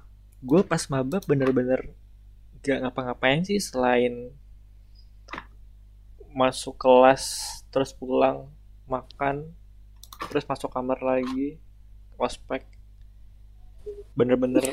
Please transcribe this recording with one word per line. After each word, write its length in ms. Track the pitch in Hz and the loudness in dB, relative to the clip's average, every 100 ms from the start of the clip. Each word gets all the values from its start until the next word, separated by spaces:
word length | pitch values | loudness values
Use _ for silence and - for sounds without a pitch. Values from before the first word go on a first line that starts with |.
| - - - - | -14 -20 -20 -12
gue 200 | 127 156 | 0 2
pas 200 | 196 160 - | 2 0 -2
maba 280 | 139 131 185 | -2 -2 -2
bener-bener 720 | - 143 131 131 127 127 - - - - - - - - | 0 0 2 2 2 0 -4 -16 -20 -20 -20 -20 -20 -8
gak 200 | - 131 | -4 -2
ngapa-ngapain 640 | 127 131 127 120 127 151 | -2 -4 -6 0 2 2
sih 160 | 185 202 | 0 -2
selain 720 | - - 123 123 123 240 123 - - - - - - - - - - - - - - - - - - - - | -2 0 2 4 2 -2 -12 -16 -20 -20 -20 -20 -20 -20 -20 -20 -18 -16 -16 -20 -20 -20 -20 -20 -20 -20 -8
masuk 460 | 135 131 127 - - | 0 0 0 -8 0
kelas, 480 | 131 127 127 131 - - - - - | 6 10 10 6 0 -8 -10 -12 -4
terus 240 | 135 135 | -2 -2
pulang, 560 | - 127 131 131 135 135 151 - - - | -4 -2 2 2 0 -10 -20 -20 -20 -8
makan, 680 | 127 - - 139 143 160 170 - - - - - - - | -8 -8 -6 -4 -4 -8 -16 -20 -20 -20 -20 -20 -14 -8
terus 140 | 147 | -6
masuk 240 | - 135 139 | -6 -8 -8
kamar 300 | 127 127 131 | -6 -4 -4
lagi, 640 | 131 131 127 131 139 160 - - - - - - | 0 -2 -2 -4 -6 -8 -18 -20 -20 -20 -18 -4
ospek. 500 | 123 - - 131 - - - - - - - - - - - - - - - | -4 -4 -8 -8 -10 -20 -20 -20 -20 -20 -20 -20 -20 -20 -20 -18 -16 -14 -8
Bener-bener 500 | - 247 254 254 254 262 | -2 2 2 2 0 0